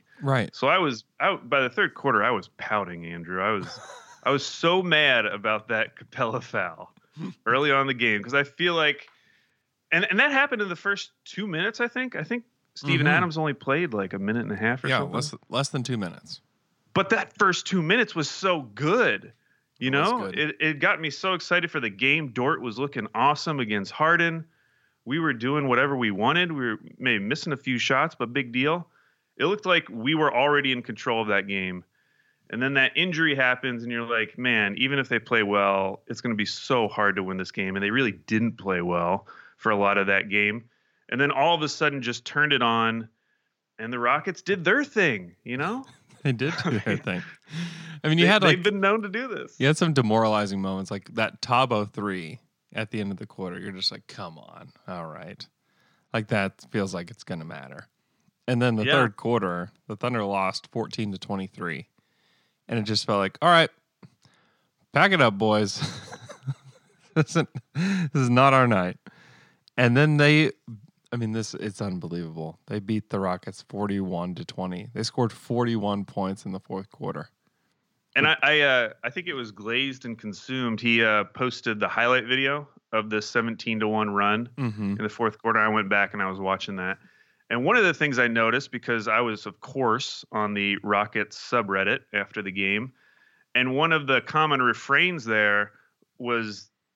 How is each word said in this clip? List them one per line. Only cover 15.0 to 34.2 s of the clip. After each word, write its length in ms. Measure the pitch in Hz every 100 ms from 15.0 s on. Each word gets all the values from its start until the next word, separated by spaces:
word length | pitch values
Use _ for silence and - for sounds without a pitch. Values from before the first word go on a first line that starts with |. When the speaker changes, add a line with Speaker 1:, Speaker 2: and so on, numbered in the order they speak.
| 90
Speaker 1:
less, 200 | 101 147 - -
less 200 | 120 139
than 120 | 135
two 140 | 120 120
minutes. 440 | 92 - - - _ _ _ _ _
Speaker 2:
But 160 | - 196
that 220 | 220 - -
first 280 | 196 170 -
two 140 | 190
minutes 320 | 160 226 220
was 140 | 170 143
so 340 | - 190 170 123
good, 580 | 101 151 226 185 101 107 - _ _ _ -
you 100 | 127
Speaker 1:
It 40 |
was 160 | 139 180
Speaker 2:
know? 80 | 240
Speaker 1:
good. 200 | 98 135
Speaker 2:
It, 180 | 151 -
it 200 | 156 143
got 200 | 175 180
me 100 | 156
so 240 | - 190
excited 360 | 180 - 175 170
for 80 | 156
the 100 | 117
game. 420 | 95 131 151 147
Dort 280 | 117 127 156
was 160 | 120 107
looking 280 | 139 135 107
awesome 460 | 110 135 147 - 147
against 320 | 113 104 92
Harden. 520 | - 156 170 170 165 160 _ _ _ _ _
We 160 | - 151
were 120 | 160
doing 360 | 120 123 147 135
whatever 280 | 123 143 131
we 140 | 113
wanted. 400 | 98 120 165 180
We 60 | 151 120
were 120 | 104 82 -
maybe 240 | 127 110
missing 300 | 101 147 175
a 40 | 135
few 220 | - 123
shots, 380 | - 135 160 -
but 140 | 117
big 180 | 131 123
deal. 360 | 123 143 175 170 _ _ _ _ -
It 80 | 147
looked 200 | 208 185
like 220 | 175 -
we 260 | 113 120 156
were 180 | 147
already 380 | 120 143 143 135
in 100 | 123
control 400 | 120 110 131 113
of 60 | 107
that 180 | 98 101
game. 380 | 98 92 92 - _ _ _ _ _ -
And 100 | 113
then 120 | 131
that 180 | 139 131 -
injury 380 | 180 156 160 135
happens, 480 | 127 127 131 120
and 80 | 120
you're 160 | 120 117
like, 280 | 117